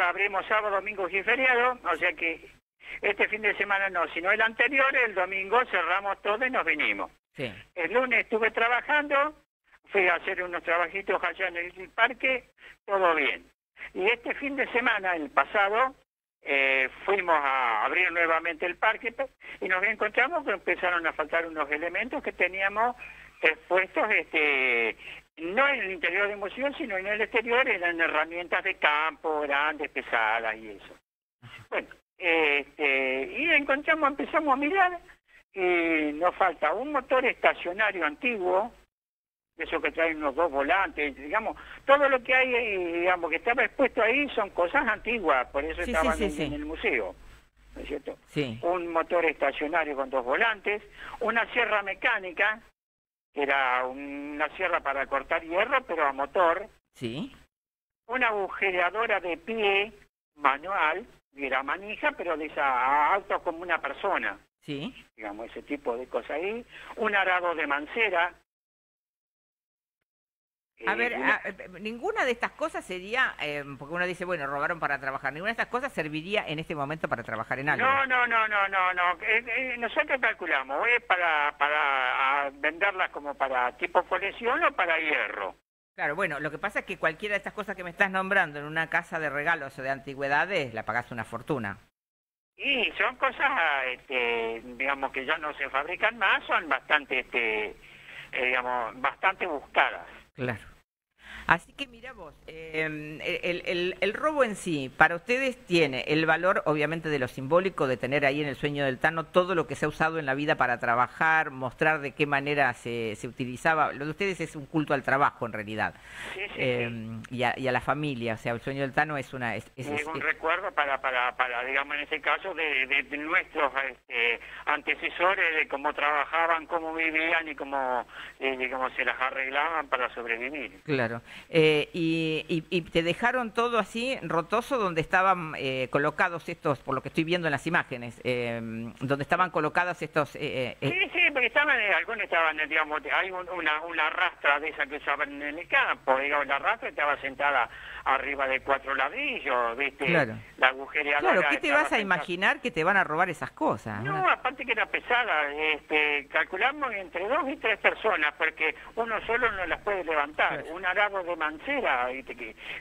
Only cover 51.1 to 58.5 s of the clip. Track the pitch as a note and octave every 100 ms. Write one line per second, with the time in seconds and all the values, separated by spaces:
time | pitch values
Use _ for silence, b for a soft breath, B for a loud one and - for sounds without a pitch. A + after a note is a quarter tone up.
51.1 | B A3 A#3 A3 B3 A3 G#3 G3+ F#3 C4+
52.1 | A3 F#3 D#3+ G3+ A3 - _ _ _ _
53.1 | _ _ - C#3 C#3 B2+ B2+ B2+ C3 C#3+
54.1 | C#3+ C#3+ D3 D3+ - F#3 E3+ C#3 C#3 C3+
55.1 | C#3 C3+ E3+ E3 F3 A3 C4+ B3+ E3 C#3+
56.1 | C3+ C#3+ F#3+ E3+ E3+ - _ _ - A#2
57.1 | B2+ C4+ - _ _ _ _ _ _ -
58.1 | B3+ A#3+ G#3 F#3+